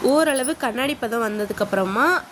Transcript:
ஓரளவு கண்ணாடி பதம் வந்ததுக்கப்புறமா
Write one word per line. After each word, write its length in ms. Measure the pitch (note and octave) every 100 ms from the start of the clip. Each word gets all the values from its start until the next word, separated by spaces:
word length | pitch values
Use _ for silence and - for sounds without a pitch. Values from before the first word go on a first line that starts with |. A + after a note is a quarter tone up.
| A#3+
ஓரளவு 400 | C#4+ D#4+ C4+ B3+ D#4+
கண்ணாடி 320 | C4 A3 C4+ D4
பதம் 240 | A#3 A#3 A3
வந்ததுக்கப்புறமா 800 | G#3 G#3 G#3 G3+ G3 F#3+ G3+ D4 F4+ -